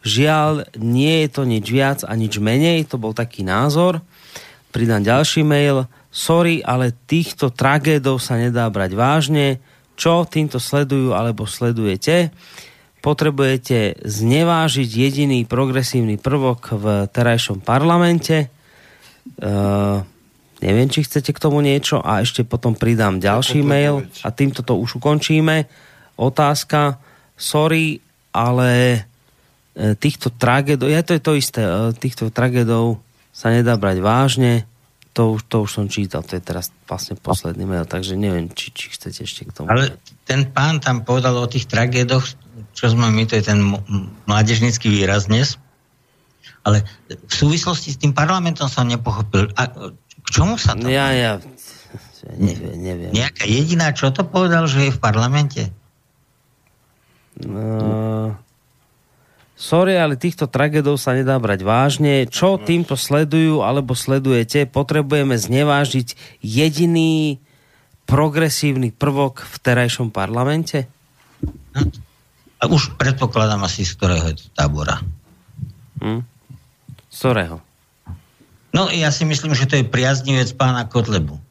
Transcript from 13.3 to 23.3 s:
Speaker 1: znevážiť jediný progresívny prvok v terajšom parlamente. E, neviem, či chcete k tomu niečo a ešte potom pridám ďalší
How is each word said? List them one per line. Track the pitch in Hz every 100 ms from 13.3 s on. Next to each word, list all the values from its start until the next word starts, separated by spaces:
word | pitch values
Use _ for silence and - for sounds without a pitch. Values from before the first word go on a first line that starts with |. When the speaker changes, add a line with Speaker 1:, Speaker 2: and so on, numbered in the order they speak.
| 143 135 131 - 123 104 -
Speaker 1:
znevážiť | - 104 113 143 170 170 160 135 123
jediný | 110 135 135 143 127 117
progresívny | 123 135 127 123 131 113 104
prvok | 131 143 131 117 - 107
v | 104 101 98
terajšom | - 120 117 - 98
parlamente. | - 123 160 170 175 170 - 160 139
E, | _ _ _ - _ - _ - - 104 101 101 101 101 101 95 _ _ _ _ -
neviem, | - 104 135
či | 156 147
chcete | 151 131
k | 151
tomu | 156 147
niečo | 143 139 139 139
a | 82 92
ešte | 127 -
potom | 117 - 120 110
pridám | 117 113 104 95
ďalší | 98